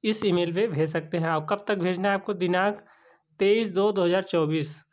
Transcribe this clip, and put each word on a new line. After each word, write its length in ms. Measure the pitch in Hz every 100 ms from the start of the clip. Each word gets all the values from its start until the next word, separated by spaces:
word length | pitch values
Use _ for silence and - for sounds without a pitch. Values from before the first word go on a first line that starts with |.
इस 200 | 220 214 208
ईमेल 280 | 175 170
पे 120 | 170 226
भेज 220 | 147 156
सकते 280 | 160 156 175
हैं। 120 | 165
और 160 | 156 156
कब 140 | 175 -
तक 100 | 202
भेजना 320 | 175 180 202
है 60 | 196
आपको? 180 | 196
दिनांक 440 | 190 180 180 202 208 - _ _ _ _ _
तेईस 300 | 196 220 220
दो 200 | 180 208
दो 120 | 196 175
हज़ार 180 | 180
चौबीस 520 | 185 170 151 160 147 - _